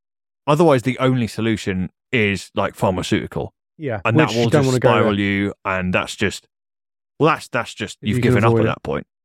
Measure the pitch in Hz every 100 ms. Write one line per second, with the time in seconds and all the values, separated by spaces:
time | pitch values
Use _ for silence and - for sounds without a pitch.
0 | _ _ _ _ - 147 170 131 131 123
1 | 131 127 113 - 113 107 - 92 90 _
2 | _ 127 104 95 - - 98 - 110 92
3 | 82 101 - - - _ _ - 151 107
4 | 117 113 156 117 117 151 135 127 127 110
5 | 107 101 101 98 101 - 101 95 92 104
6 | - - 98 - - _ _ _ _ _
7 | _ - 151 147 - 123 113 - 104 -
8 | 107 123 123 123 113 117 110 - - 71
9 | - _